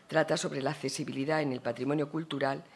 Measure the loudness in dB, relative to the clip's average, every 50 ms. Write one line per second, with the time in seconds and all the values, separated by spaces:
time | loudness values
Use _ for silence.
0 | -8 0 2 4 4 4 4 2 2 -2 -2 0 -2 -2 -2 0 -2 -4 -2 -2
1 | -4 -4 -2 -2 0 2 2 2 2 0 -2 -2 -2 -4 -2 -2 0 0 2 2
2 | 0 0 -2 -4 -4 -2 -2 0 0 0 0 -2 -6 -14 -20